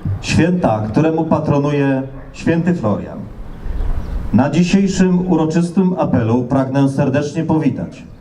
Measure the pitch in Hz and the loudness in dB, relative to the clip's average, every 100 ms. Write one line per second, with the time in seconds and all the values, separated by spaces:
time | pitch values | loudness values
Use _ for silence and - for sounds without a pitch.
0 | - 98 - - 165 180 - 107 107 - | -6 -4 0 2 4 4 2 0 0 2
1 | 160 160 160 151 151 143 147 143 139 131 | 2 2 2 0 2 2 2 2 2 0
2 | 131 - - - - 165 170 170 110 90 | -2 -10 -16 -6 0 2 2 0 0 -2
3 | 80 76 - - - - - - - - | -4 -10 -12 -12 -14 -10 -6 -2 0 -2
4 | - - - 104 139 165 180 196 196 - | -2 -6 0 2 2 2 2 2 2 2
5 | 185 180 180 160 160 170 170 - 180 180 | 2 2 2 0 2 0 0 2 0 2
6 | 143 127 113 123 123 135 127 139 139 139 | 0 0 2 0 0 0 0 0 0 0
7 | 135 143 151 165 156 156 139 - - - | 0 0 -2 -4 -2 0 0 -2 -8 -12
8 | - - | -20 -20